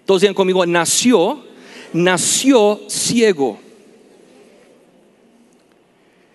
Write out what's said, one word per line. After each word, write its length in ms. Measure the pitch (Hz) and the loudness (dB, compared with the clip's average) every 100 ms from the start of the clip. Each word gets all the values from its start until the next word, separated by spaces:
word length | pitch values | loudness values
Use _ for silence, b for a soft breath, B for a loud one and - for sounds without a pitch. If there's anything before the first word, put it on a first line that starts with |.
| - | -2
todos 160 | 190 | 0
digan 120 | 196 | 0
conmigo, 320 | 196 185 185 175 | 0 -2 0 0
nació, 800 | 170 160 - 240 214 185 302 - B B B B | -2 -2 -2 2 2 0 -4 -14 B B B B
nació 880 | 160 175 180 - - 262 254 208 208 - | -2 0 0 -2 -2 2 4 2 0 -6
ciego. 720 | - - 233 220 160 131 101 - - - - _ _ _ - - _ _ _ _ _ _ _ _ _ _ _ _ _ _ _ b b b | -8 -4 0 0 0 -2 -6 -16 -20 -20 -20 _ _ _ -20 -20 _ _ _ _ _ _ _ _ _ _ _ _ _ _ _ b b b